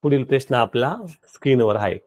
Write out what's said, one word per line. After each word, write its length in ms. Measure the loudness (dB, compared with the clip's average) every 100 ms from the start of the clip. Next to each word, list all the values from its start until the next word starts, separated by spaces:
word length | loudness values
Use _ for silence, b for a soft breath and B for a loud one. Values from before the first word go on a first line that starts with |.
पुढील 220 | 0 0
प्रश्न 320 | 0 -4 0 -2
आपला 400 | 0 -2 -4 -6 -14 -20 _
स्क्रीनवर 480 | -6 0 2 2 0
आहे. 220 | -2 -6